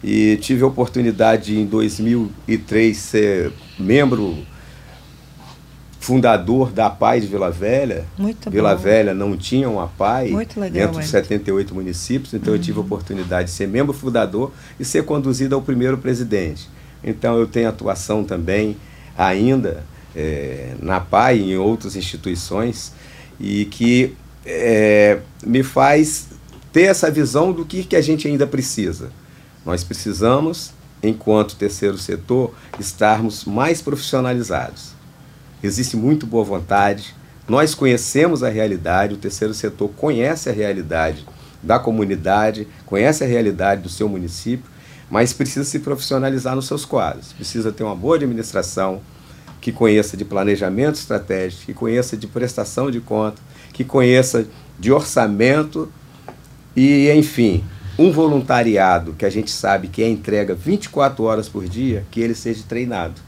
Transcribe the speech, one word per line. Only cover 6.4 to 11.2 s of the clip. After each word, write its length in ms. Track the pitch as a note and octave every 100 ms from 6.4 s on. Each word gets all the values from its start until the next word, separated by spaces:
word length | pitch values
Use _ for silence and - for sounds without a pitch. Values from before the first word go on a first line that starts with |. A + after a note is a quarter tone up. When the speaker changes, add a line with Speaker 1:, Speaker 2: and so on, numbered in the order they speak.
| F2 B2+ B2+
Speaker 1:
da 180 | G#2 G#2
apai 340 | - A2 B2
de 60 | G#2
Vila 220 | G2 F#2
Velha. 540 | E2+ G2+ C3 C3+ E2+ E2+ -
Speaker 2:
Muito 340 | G3+ A3+ A3
Speaker 1:
Vila 240 | G#2 G#2+ F#2
Speaker 2:
bom. 60 |
Speaker 1:
Velha 320 | F#2+ A2 G#2
não 240 | F#2+ G2+ F2+
tinha 320 | F#2 B2+ C3+
um 100 | G#2
apai 500 | E2+ - G#2 B2+ B2
Speaker 2:
Muito 280 | G#3 A3+ -
legal, 140 | F#3+
Speaker 1:
dentro 260 | - G#3 E3
dos 140 | D#3
Speaker 2:
Wellington. 160 | G#2+